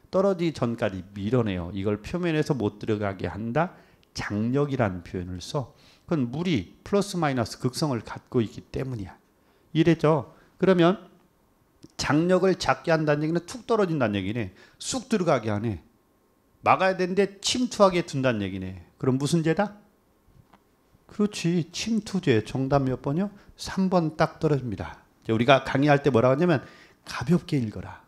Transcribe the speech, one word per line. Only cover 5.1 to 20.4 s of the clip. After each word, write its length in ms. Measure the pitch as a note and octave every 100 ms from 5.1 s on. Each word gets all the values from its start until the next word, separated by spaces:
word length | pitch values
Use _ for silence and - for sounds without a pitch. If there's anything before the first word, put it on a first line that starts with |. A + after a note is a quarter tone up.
| F#2+ F2 F2+
써. 340 | - D3+ A#2+ - _ _
그건 260 | - E3+ A#2+
물이 460 | C#3 F3+ C#3+ F2 -
플러스 320 | - G3+ G3 F3
마이너스 420 | D#3 C3 A2+ -
극성을 400 | B2+ - D#3 A#2+
갖고 400 | - - - C3
있기 200 | G#2+ -
때문이야. 560 | - C3+ C3+ A#2+ F#2 - _ _ _ _ _
이랬죠. 600 | D#3 D#3+ D#3+ D3+ D#3 A2+ - _ _
그러면 500 | F3+ F3+ E3 G3 - _ _ _ _ _ _ _ - -
장력을 580 | - C#3+ E3+ F#3 F#3+ F3+
작게 340 | - C3 -
한다는 320 | D#3+ D3+ D3
얘기는 180 | D#3 E3+ -
툭 200 | B3 -
떨어진다는 480 | A#3 F#3+ D#3+ A#2 G2+
얘기네. 360 | F#2+ A#2 G2 - - -
쑥 300 | - C4 G#3
들어가게 420 | A3 E3+ C#3 A2
하네. 320 | G#2 A2+ F#2 - _ _ _ _ _ _ _
막아야 360 | G#2+ C#3 F#3 F#3
되는데 440 | F3+ F#3+ G3 -
침투하게 600 | - B3 B3 - G3 F3
둔다는 400 | E3 C#3+ C3 A2
얘기네. 440 | G2 F#2+ F#2 F#2 - -
그럼 200 | C3 C3
무슨 240 | C#3+ E3+
죄다? 340 | D#3+ D#3+ G#3 - _ _ _ _ _ _